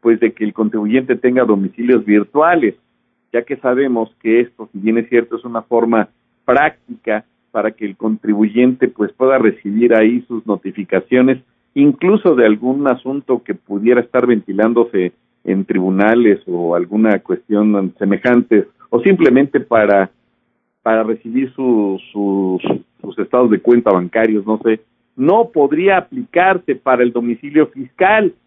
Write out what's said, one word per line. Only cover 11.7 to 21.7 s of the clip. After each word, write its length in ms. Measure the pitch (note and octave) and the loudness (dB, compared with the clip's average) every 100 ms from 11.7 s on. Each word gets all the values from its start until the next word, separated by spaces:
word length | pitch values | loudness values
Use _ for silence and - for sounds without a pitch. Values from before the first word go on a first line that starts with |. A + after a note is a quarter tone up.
incluso 600 | - C#3+ B2 F3 G#3 G3+ C3 | 0 2 2 0 2 2 4
de 100 | A2+ | 2
algún 400 | G#2+ B2 C3+ C#3+ | 2 -2 -2 -2
asunto 560 | C3 C3+ C#3+ - B2+ | -4 -6 -12 -6 -6
que 120 | - G2 | -4 -14
pudiera 460 | _ G2+ A2 B2 | _ -2 2 2
estar 260 | A#2+ B2+ B2 | 0 -2 0
ventilándose 840 | A2+ - F#2+ A2+ A#2+ A#2 G2+ F2+ _ _ _ - | -2 -2 -2 0 2 0 -2 -4 _ _ _ -4
en 200 | F#2+ F#2 | -4 -2
tribunales 760 | F#2 F#2 F#2+ G#2 A#2+ A#2 G2 - | -2 0 0 2 2 2 0 -2
o 280 | F2 E2+ F2 | -6 -2 -2
alguna 440 | F2 G#2 A2 G2 | -2 0 0 0
cuestión 720 | - F#2 _ G#2 G#2+ G#2 F#2+ - | -2 -8 _ 0 0 0 -4 -4
semejante, 680 | G2 G2 B2 B2 A#2+ G#2+ - _ _ | -4 -2 0 0 2 0 0 _ _
o 120 | A#2+ | -2
simplemente 580 | D3+ G3 D#3 B2 C#3 D3 | 0 2 4 4 2 -2
para, 500 | - A#2 G#2 G2+ F#2+ _ _ _ _ _ _ _ | -2 0 2 2 0 _ _ _ _ _ _ _
para 220 | A#2 A2 | -2 -2
recibir 480 | A2 A2+ A#2+ A#2+ C3 | -2 -6 -4 -6 -6
su, 460 | C3 C3 | -4 -2